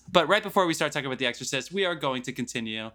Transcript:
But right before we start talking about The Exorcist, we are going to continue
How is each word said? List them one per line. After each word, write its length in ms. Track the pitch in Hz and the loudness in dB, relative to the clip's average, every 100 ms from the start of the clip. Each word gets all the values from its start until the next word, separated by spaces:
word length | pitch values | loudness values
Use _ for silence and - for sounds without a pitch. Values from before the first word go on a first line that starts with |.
| - | 2
But 160 | 180 151 | 4 6
right 140 | 208 | 4
before 220 | 208 202 175 | 2 2 2
we 80 | |
start 180 | 156 151 | 2 0
talking 140 | 147 135 | -2 -4
about 140 | 127 | 0
The 60 | 123 | -2
Exorcist, 440 | 117 127 135 123 | -2 -4 -4 -2
we 140 | 190 185 | 0 0
are 100 | 170 | 0
going 260 | 143 127 | -2 -2
to 80 | 127 | -4
continue 600 | 123 120 123 113 110 110 | -6 -4 -4 -4 -6 -8